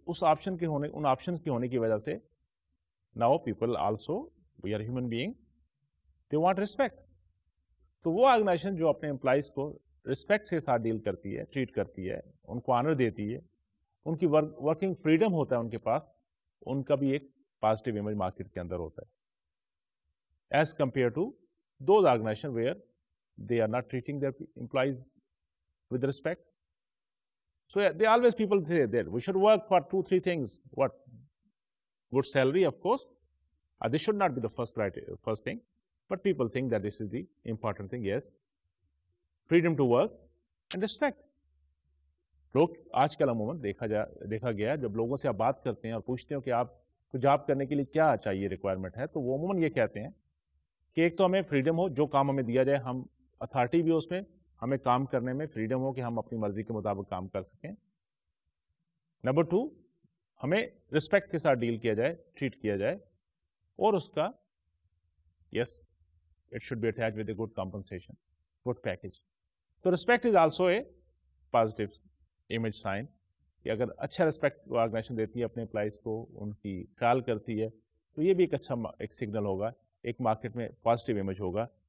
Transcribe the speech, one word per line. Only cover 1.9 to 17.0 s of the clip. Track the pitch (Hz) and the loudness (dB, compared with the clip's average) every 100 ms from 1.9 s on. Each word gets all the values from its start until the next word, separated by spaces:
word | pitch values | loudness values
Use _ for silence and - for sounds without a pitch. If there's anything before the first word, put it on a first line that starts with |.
| 107 | 0
से | 147 196 - _ _ _ _ _ _ _ _ 113 | -2 -6 -10 _ _ _ _ _ _ _ _ 0
now | 117 165 123 | 2 2 0
people | 98 117 104 | -2 0 0
also, | 95 107 - 190 330 _ _ - | 0 -2 -4 -6 -8 _ _ -12
we | 98 | -6
are | 107 | -4
human | 110 127 | -4 -4
being, | 123 117 170 262 _ _ _ _ _ _ _ _ _ | -4 -4 -4 -8 _ _ _ _ _ _ _ _ _
they | 147 | 0
want | 175 190 | 2 2
respect। | 208 - 262 - - _ _ _ _ _ _ _ _ _ | -2 -2 -2 -4 -20 _ _ _ _ _ _ _ _ _
तो | 170 | -2
वो | 180 262 | 4 6
ऑर्गेनाइजेशन | 240 202 175 196 180 | 6 4 2 0 2
जो | 160 | 2
अपने | - 151 | 2 -2
एम्प्लॉइज | 135 135 139 143 | -2 2 2 2
को | - 143 - _ _ - | -6 -8 -10 _ _ -6
रिस्पेक्ट | 131 - 208 - | -4 0 0 0
के | 165 | -4
साथ | - 120 | 2 2
डील | 113 110 | 2 0
करती | 110 92 98 | -2 -4 -6
है, | 107 | -8
ट्रीट | 104 139 123 | -6 -4 -2
करती | - 98 - | -2 -4 -6
है, | 92 - - _ - | -8 -8 -12 _ -10
उनको | 120 - | -6 0
ऑनर | 120 143 | 2 2
देती | 147 117 - 104 | 2 0 0 -6
है, | 123 - _ _ _ _ _ 151 | -6 -12 _ _ _ _ _ -8
उनकी | 160 175 | 0 4
वर्क, | 151 151 - | 4 2 -2
वर्किंग | 143 160 190 175 | -2 0 -2 -2
फ्रीडम | 156 160 220 | 2 4 4
होता | 170 127 120 | 2 0 -2
है | |
उनके | 117 110 | -2 -4
पास, | - 135 - _ _ _ _ _ - | -2 -2 -4 _ _ _ _ _ -6
उनका | 135 131 | -4 0
भी | 139 | 0